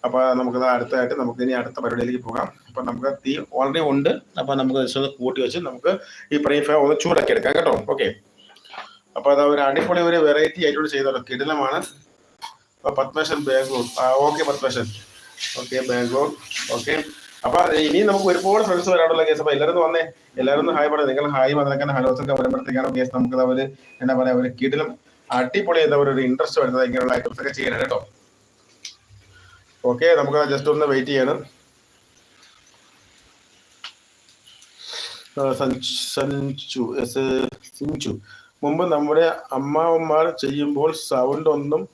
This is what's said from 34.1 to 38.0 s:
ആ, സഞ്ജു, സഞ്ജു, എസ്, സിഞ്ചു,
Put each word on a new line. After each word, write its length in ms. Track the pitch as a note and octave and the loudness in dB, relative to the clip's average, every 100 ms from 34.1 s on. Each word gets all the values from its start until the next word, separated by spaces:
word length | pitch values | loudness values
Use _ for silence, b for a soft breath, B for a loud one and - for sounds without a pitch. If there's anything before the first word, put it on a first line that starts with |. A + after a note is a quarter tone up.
| _ _ _ - - - B B B B B B - | _ _ _ -20 -20 -20 B B B B B B -4
ആ, 20 | C3+ B2+ | -2 0
സഞ്ജു, 340 | C3+ B2+ - - - | -2 -2 -4 -6 -6
സഞ്ജു, 680 | - C#3 C#3 C#3 C#3 - C3 A2+ C#3+ A#2+ | -4 -4 -4 -6 -8 -10 -6 -4 -4 -4
എസ്, 200 | C3+ C3 C3 B2 - - - | -2 -2 -2 -2 -8 -20 -10
സിഞ്ചു, 340 | C#3+ - | -8 -6